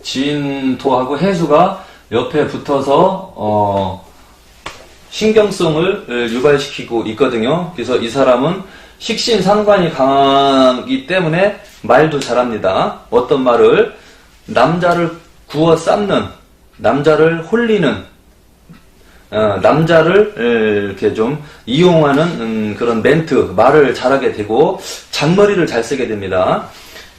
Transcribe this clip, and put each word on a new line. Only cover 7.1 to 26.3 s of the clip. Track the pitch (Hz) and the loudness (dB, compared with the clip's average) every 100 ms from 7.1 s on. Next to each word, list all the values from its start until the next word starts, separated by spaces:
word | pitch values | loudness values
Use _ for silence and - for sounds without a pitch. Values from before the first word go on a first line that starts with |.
| 107 135 117 117 170 175 - | -2 0 0 -2 -2 -4 -8
그래서 | 120 117 | -4 -2
이 | 113 | -2
사람은 | 135 131 123 147 190 - - - - | -2 2 2 0 -4 -8 -20 -20 -14
식신상관이 | - 220 - 214 180 208 208 202 165 | -8 -6 -2 0 2 2 4 2 2
강하기 | 160 135 139 139 139 139 135 131 123 123 131 - | 0 0 2 2 4 2 4 2 2 -2 -6 -4
때문에 | 185 165 165 202 208 - - | -2 -2 0 0 -2 -12 -8
말도 | 110 123 156 147 | 0 2 2 -2
잘합니다. | 123 120 123 107 92 101 196 - - | -4 -2 -2 -2 -2 0 -2 -6 -4
어떤 | 123 127 143 | -2 0 0
말을? | 127 117 110 165 - - - - _ _ - | 2 4 4 4 0 -4 -20 -20 _ _ -6
남자를 | 113 135 175 175 175 165 - - _ - | 0 0 0 0 0 -2 -6 -18 _ -10
구워 | 143 165 160 | -2 2 2
삶는, | - 208 202 139 98 - _ _ _ - | 2 -2 0 -2 -4 -10 _ _ _ -4
남자를 | 110 135 147 151 160 165 | -2 0 2 4 4 0
홀리는, | 160 226 233 208 147 101 - _ _ _ _ _ - - _ _ _ - _ | -2 -2 0 0 0 -4 -10 _ _ _ _ _ -20 -20 _ _ _ -20 _
어, | 107 107 98 | -2 -2 2
남자를 | 107 147 165 165 160 196 214 151 120 117 110 104 101 | 2 2 4 4 4 4 2 0 -2 0 0 0 -2
이렇게 | 95 107 | -4 -2
좀 | 90 113 147 - - - | -2 -2 -4 -10 -16 -4
이용하는, | 139 180 165 147 135 | 2 4 4 4 2
음, | 170 120 113 110 107 101 | 0 -4 -6 -4 -4 -4
그런 | 120 113 | -2 0
멘트, | 117 160 160 123 92 90 | 2 0 2 0 0 2
말을 | 120 151 131 | 4 4 4
잘하게 | - 127 135 120 | 2 0 0 -2
되고 | 107 104 113 160 92 - - - | -4 -2 0 0 -2 -10 -16 -12
잔머리를 | - 147 190 202 196 151 | -4 0 2 2 2 -2
잘 | 120 | -2
쓰게 | 117 135 110 | -4 -4 -4
됩니다. | 104 95 | -6 -4